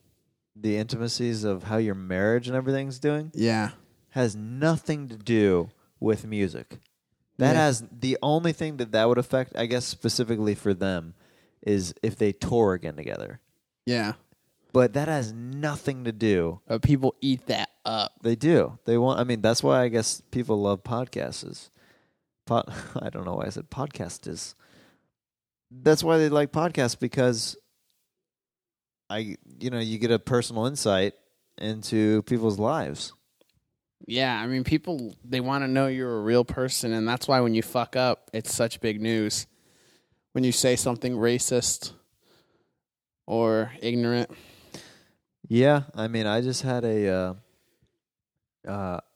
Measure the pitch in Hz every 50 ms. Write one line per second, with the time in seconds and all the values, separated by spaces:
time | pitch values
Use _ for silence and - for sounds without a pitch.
0 | _ _ _ _ _ _ _ _ _ _ _ 107 107 107 104 107 107 110 - 113
1 | 117 117 - - 120 120 113 107 107 104 95 90 87 101 110 113 113 104 95 95
2 | 92 92 92 92 101 110 117 123 120 123 127 131 131 131 135 135 135 139 127 127
3 | 151 147 147 151 156 160 - - 113 117 113 110 107 - - - _ _ _ _
4 | _ _ - 135 123 110 98 107 107 110 123 135 151 165 165 147 - - 151 147
5 | 139 123 110 107 101 117 113 110 104 98 90 87 82 - _ _ _ _ _ -
6 | 113 110 107 - - 110 110 104 98 87 - 60 - _ - - _ _ _ _
7 | _ _ _ _ _ _ - - 127 147 160 160 156 147 127 110 117 - - 120
8 | 131 127 131 - - 147 151 165 170 165 151 - 165 156 147 131 120 107 110 110
9 | 113 120 123 123 123 - 135 131 127 - - - 120 113 123 123 - - - -
10 | - 117 - - 117 113 117 107 107 104 101 - - 104 98 87 98 95 92 85
11 | 80 82 95 _ _ _ _ _ _ _ _ _ - 104 104 98 92 85 - -
12 | - 113 110 - 110 101 98 - - - 120 117 110 98 92 87 - 80 73 73
13 | 78 57 50 - 52 - - - _ _ _ _ _ _ _ _ - 123 123 117
14 | 104 107 110 - _ _ _ _ _ _ _ _ _ _ - 127 127 117 104 143
15 | 151 160 156 139 120 107 113 117 120 127 135 143 151 151 147 - - 143 135 127
16 | 123 117 107 104 113 107 98 90 82 82 82 - _ - 113 110 - - 147 131
17 | 135 127 - - 131 139 131 123 - - 113 107 107 - _ _ - 110 113 107
18 | 101 - _ _ - 117 117 110 143 160 170 120 78 - - - - 113 117 117
19 | 120 131 - 92 123 123 117 107 104 110 117 - 139 139 135 131 123 120 113 113
20 | 110 - - - _ - - 123 113 - 110 104 101 101 98 95 - 113 120 120
21 | 127 - - - 67 62 - - - - - - - - _ _ _ _ _ _
22 | _ _ _ _ _ _ _ _ _ - 117 117 - - - - - - - -
23 | - - - - 90 87 90 98 - 104 104 - - - - 131 139 147 - -
24 | 90 87 - - - - 80 - - - - _ _ _ _ - _ _ _ _
25 | _ _ _ _ _ _ _ _ _ _ _ _ _ _ 123 127 127 151 156 -
26 | 165 160 165 160 156 147 147 147 147 139 - 156 170 175 156 151 127 117 - -
27 | 131 117 - 139 123 127 117 107 - - - - _ _ _ _ _ _ _ _
28 | _ _ _ _ _ _ _ _ _ _ _ _ _ _ _ _ _ _ _ _
29 | _ - 101 110 113 101 85 - _ - 64 - 113 127 123 117 113 110 110 104
30 | 120 117 117 107 - - 127 120 117 - 117 110 113 131 147 139 - 107 98 92
31 | 98 101 - _ _ _ _ _ _ _ _ - - 107 110 107 104 - 113 110
32 | 107 107 107 107 - - 123 113 113 110 98 98 107 123 160 156 95 69 73 -
33 | - - - _ _ _ _ _ _ _ _ _ _ _ _ _ _ _ _ _
34 | - - 117 127 131 127 120 107 113 123 131 131 127 - 156 151 - 180 165 135
35 | 120 104 - _ - 123 131 127 123 131 139 139 135 131 131 135 135 135 131 131
36 | 127 123 117 107 104 110 120 123 120 - - 131 127 127 - - 131 117 113 113
37 | 110 113 123 123 - - 135 127 123 117 110 113 110 - - 123 117 - - 127
38 | 127 123 - - _ - - 110 - - - - 117 117 - - - 110 107 104
39 | 110 113 113 110 107 107 - - - _ _ _ _ _ _ _ _ _ _ _
40 | _ _ _ _ _ _ - 131 127 123 123 - - 127 123 - - 131 117 107
41 | - 123 123 107 113 117 120 123 - - 131 120 - - - - - - - _
42 | _ _ _ _ _ _ _ _ _ _ _ _ _ _ _ _ _ _ _ _
43 | _ _ _ _ _ - 110 113 113 110 110 110 110 120 123 - 110 120 120 120
44 | 117 117 120 120 - - - - - - - - - - - - - - - _
45 | _ _ _ _ _ _ _ _ - - 117 120 131 143 147 143 139 - - 113
46 | 110 113 117 113 107 104 107 117 123 131 123 - 135 131 123 123 117 113 110 107
47 | 101 95 92 92 92 92 92 101 _ _ _ _ _ _ _ _ _ _ _ _
48 | _ _ _ _ _ _ _ _ _ _ _ _ - - 101 101 95 92 90 -
49 | - _ _